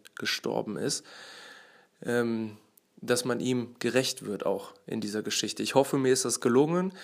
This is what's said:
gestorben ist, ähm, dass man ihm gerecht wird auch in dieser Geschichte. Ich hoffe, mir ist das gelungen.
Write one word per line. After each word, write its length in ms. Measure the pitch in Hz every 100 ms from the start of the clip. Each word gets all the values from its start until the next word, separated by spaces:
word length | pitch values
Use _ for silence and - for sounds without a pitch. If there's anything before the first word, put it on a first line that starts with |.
| - -
gestorben 640 | - - - - 107 101
ist, 280 | 131 - - - - - - - - - _ _ 120
ähm, 520 | 120 117 113 110 107 _ _ _ -
dass 240 | 117 120 127
man 140 | 120
ihm 360 | 127 123 117 -
gerecht 460 | 120 123 131 - -
wird 200 | 98 -
auch 280 | 98 - - -
in 160 | 113
dieser 220 | 104 107
Geschichte. 400 | 107 - 110 -
Ich 120 | 107 135
hoffe, 220 | 135 143
mir 160 | 131
ist 120 | 131 120
das 140 | -
gelungen. 540 | 123 123 151 175 190 -